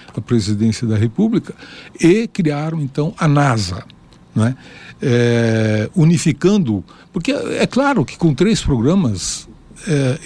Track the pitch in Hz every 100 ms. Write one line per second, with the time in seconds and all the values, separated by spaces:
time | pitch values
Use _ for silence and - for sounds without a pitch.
0 | - - 107 120 95 104 113 104 113 107
1 | 113 113 220 226 - - - - - -
2 | 165 208 226 - 160 143 156 165 143 -
3 | 151 - 160 143 143 113 92 90 - -
4 | - - - - 113 131 - - - -
5 | 143 120 120 117 117 110 110 107 107 -
6 | 156 170 165 - 175 208 139 101 - -
7 | - - 170 285 - - - - 277 262
8 | 135 - 165 135 190 208 - 131 117 196
9 | 139 95 - - - - - - - 147
10 | 131 127